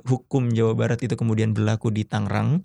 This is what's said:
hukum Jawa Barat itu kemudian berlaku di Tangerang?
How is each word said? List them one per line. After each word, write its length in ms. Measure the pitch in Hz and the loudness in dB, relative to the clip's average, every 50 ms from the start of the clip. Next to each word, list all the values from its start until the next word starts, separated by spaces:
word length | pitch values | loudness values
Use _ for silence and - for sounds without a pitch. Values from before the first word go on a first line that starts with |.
| - | -2
hukum 480 | 123 127 127 - - - 139 127 120 | -2 -2 -2 -2 -2 -2 0 0 2
Jawa 240 | 117 113 113 113 113 | 2 2 2 2 2
Barat 240 | 117 113 117 120 113 | 2 0 0 0 0
itu 160 | - 117 117 | -2 -2 -2
kemudian 380 | 110 120 113 110 107 110 110 110 | 0 0 0 2 2 2 0 2
berlaku 360 | 107 107 107 110 110 - 117 | 0 2 0 0 0 0 -2
di 140 | 104 107 107 | -2 -2 -4
Tangerang? 560 | - - 110 107 101 104 104 107 113 139 180 190 | -4 -4 -4 -4 -2 -2 -2 0 0 0 0 -2